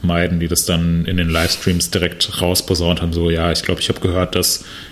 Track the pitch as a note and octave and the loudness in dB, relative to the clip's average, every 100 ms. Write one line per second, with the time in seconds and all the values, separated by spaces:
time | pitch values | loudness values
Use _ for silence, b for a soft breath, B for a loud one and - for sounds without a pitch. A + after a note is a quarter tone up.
0 | F2+ E2+ F2 E2+ E2+ E2+ - E2+ E2+ E2+ | 2 2 2 0 0 0 0 0 2 2
1 | E2 F#2 E2+ E2 E2+ - - F2 F2 - | 0 0 0 2 0 0 0 0 0 0
2 | F2 E2+ - - F2 F2+ - F2 E2+ E2+ | -2 -2 -6 -2 0 0 0 0 2 0
3 | E2+ E2 E2+ E2 E2 E2 - - - - | 0 0 2 2 0 0 -2 -2 -2 -2
4 | F#2+ F2+ F2+ F2+ F2+ - B B B | 0 0 0 0 0 -2 B B B